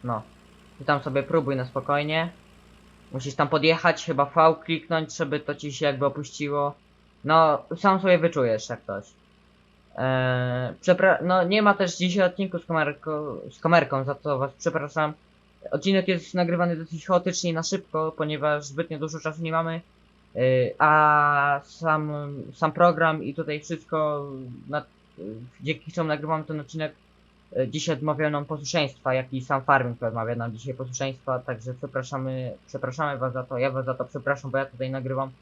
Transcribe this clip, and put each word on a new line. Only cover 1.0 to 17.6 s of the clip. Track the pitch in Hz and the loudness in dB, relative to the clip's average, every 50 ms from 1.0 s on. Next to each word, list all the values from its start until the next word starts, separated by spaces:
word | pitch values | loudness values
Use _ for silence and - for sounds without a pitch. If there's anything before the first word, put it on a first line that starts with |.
sobie | - 147 131 139 | 0 0 0 0
próbuj | 139 - 160 165 139 139 139 | 0 2 0 2 2 2 -2
na | 131 127 | -2 -2
spokojnie. | 127 - 135 123 - 143 143 147 151 156 160 165 170 175 - - - - - - - - - - - - - - - | -4 -6 -6 -2 0 0 0 0 0 0 0 0 -2 -6 -14 -20 -20 -20 -20 -20 -20 -20 -20 -20 -20 -20 -20 -18 -10
Musisz | - 135 127 139 131 | -10 -8 -6 -6 0
tam | - 147 131 | 0 2 2
podjechać, | 160 151 139 160 165 160 - 170 160 - - | 4 4 4 4 4 4 2 2 2 2 -4
chyba | - 156 135 143 | -4 0 0 0
V | 139 - 170 160 160 160 160 - | 2 4 6 6 6 6 2 -2
kliknąć, | - 165 156 - - 170 160 156 156 - | -4 -4 -4 -2 -2 -2 -2 -2 -4 -4
żeby | - 160 139 151 147 | -4 -2 -2 -2 -4
to | 151 - 147 | -4 -6 -8
ci | - - 147 | -6 -8 -10
się | 135 - 156 | -6 0 0
jakby | 143 135 131 143 | 0 0 2 0
opuściło. | 135 131 147 147 - - - 156 143 143 147 143 143 143 _ _ _ _ _ _ _ _ _ - | 0 0 -2 -10 -10 -8 -6 -4 -2 0 0 0 -2 -4 _ _ _ _ _ _ _ _ _ 0
No, | 143 156 160 160 156 147 - - - 170 | 4 6 6 6 6 4 0 -2 -8 -8
sam | - - 202 190 185 | 2 4 4 4 4
sobie | 190 190 180 165 | 6 6 6 6
wyczujesz | 160 170 170 151 127 117 110 107 - - | 6 2 2 2 2 2 2 0 -2 -8
jak | 120 - _ | -10 -10 _
coś. | - 101 98 101 - _ _ _ _ _ _ _ _ _ _ _ _ _ _ _ _ - | -8 -8 -8 -8 -12 _ _ _ _ _ _ _ _ _ _ _ _ _ _ _ _ -6
Eee, | - 127 131 131 131 127 127 127 123 123 123 123 127 127 117 - - | -2 -2 0 2 2 2 2 0 0 0 -2 -2 -2 -4 -6 -8 -4
przepra-, | - 185 180 185 196 190 165 - | 2 2 4 6 6 4 4 4
no, | 156 180 185 185 175 | 2 2 2 2 4
nie | 170 202 220 | 4 2 4
ma | 214 208 196 | 6 4 4
też | 202 190 175 170 | 4 0 -2 0
dzisiaj | - 180 180 175 202 185 | -2 -2 0 2 2 2
odcinku | 180 180 - 196 185 175 170 | 2 2 -2 -6 -4 -4 -8
z | - | -6
kamerko-, | - 165 160 151 143 147 - - 156 156 151 151 143 110 80 - - | -2 0 0 0 0 -2 -6 -8 -6 -6 -4 -6 -6 -8 -10 -12 -14
z | - - | -16 -4
kamerką, | - 160 175 170 143 - 143 135 131 | 2 6 6 6 6 4 0 -2 -2
za | 135 135 | -2 -6
co | - - 151 143 127 | -4 -2 -2 0 0
was | 135 131 - _ | -2 -4 -6 _
przepraszam. | - 170 151 160 143 143 - 160 151 151 156 _ _ _ _ _ _ _ _ _ - - | -4 -2 -2 -2 -6 -4 -2 -2 -2 -2 -2 _ _ _ _ _ _ _ _ _ -8 -6
Odcinek | - 151 - 190 196 190 185 196 | -6 -2 0 2 2 2 2 2
jest | 185 170 175 - - | -2 -2 -4 -4 0
nagrywany | 180 175 170 175 170 175 175 170 | 0 2 2 2 2 2 0 0
dosyć | 160 165 - 165 160 - | -2 -6 -10 -12 -12 0
chaotycznie | - 185 180 180 185 175 - - 175 | 2 2 2 2 0 -4 -2 -2 -2
i | 165 | -2
na | 160 | -2